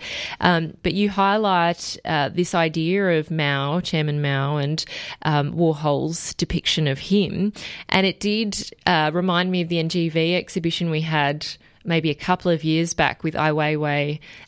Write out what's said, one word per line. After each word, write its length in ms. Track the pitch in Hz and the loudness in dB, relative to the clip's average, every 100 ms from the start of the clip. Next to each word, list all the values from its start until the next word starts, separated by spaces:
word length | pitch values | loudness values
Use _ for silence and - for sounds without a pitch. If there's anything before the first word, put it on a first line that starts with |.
| - - - - | -10 -10 -10 0
Um, 360 | 185 170 160 - | 2 2 0 -4
but 100 | 185 | -4
you 160 | 190 208 | 0 0
highlight, 880 | 196 196 208 208 185 170 175 - - | 2 2 2 2 2 2 0 -6 -8
uh, 240 | - 156 139 | -4 -2 0
this 260 | - 175 | 0 0
idea 640 | 180 165 160 160 190 196 165 | 2 2 0 0 2 2 2
of 120 | 156 | 0
Mao, 500 | 160 143 139 139 170 | 0 0 0 0 -2
Chairman 400 | 175 160 151 147 | 0 0 0 0
Mao, 380 | 143 139 139 151 | 0 0 0 0
and, 260 | 143 156 - - - - | 0 -2 -6 -12 -14 -6
um, 320 | - 147 143 | 0 2 0
Warhol's 800 | 160 170 151 151 139 151 165 - | 2 2 2 0 0 0 -4 -6
depiction 520 | - 175 170 - - 151 | -4 -2 -2 0 0 0
of 120 | 135 | -2
him. 540 | - 202 185 - 202 - - - - | 2 2 2 0 -2 -4 -12 -14 -2
And 180 | 185 190 | 2 2
it 140 | - | 0
did, 500 | 208 208 220 - - - - | -2 0 -2 -4 -8 -4 0
uh, 240 | 170 151 | 2 2
remind 360 | 165 185 175 180 | 2 2 2 2
me 120 | 180 | 0
of 60 | 165 | 0
the 100 | 170 | -2
N 100 | 160 | 0
G 220 | 180 165 | 0 0
V 260 | 160 165 180 | 2 2 0
exhibition 540 | - 190 170 - 175 | -2 -4 -2 -2 -2
we 100 | 156 | -2
had 460 | 160 160 143 151 - - - _ | 0 2 0 -2 -8 -14 -20 _
maybe 280 | - 165 160 | -2 0 0
a 40 | |
couple 360 | 143 - 180 180 | -2 0 0 2
of 120 | 170 | 0
years 300 | 156 160 165 | 2 2 0
back 320 | - 147 - | 0 0 0
with 100 | 160 | -4
Ai 160 | 151 156 | 0 0
Weiwei, 720 | 151 151 151 151 143 143 151 - - | 2 0 0 0 0 -2 -4 -10 -20